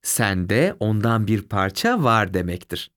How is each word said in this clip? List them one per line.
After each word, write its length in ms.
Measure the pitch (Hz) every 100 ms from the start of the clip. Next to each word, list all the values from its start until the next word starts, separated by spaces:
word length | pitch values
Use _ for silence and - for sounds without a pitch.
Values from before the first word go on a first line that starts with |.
sende 720 | - - 107 92 90 107 180 -
ondan 460 | 107 110 113 113 107
bir 160 | 110
parça 600 | - 101 95 - 233 247
var 320 | 135 113 98
demektir. 560 | 92 87 90 - 87 -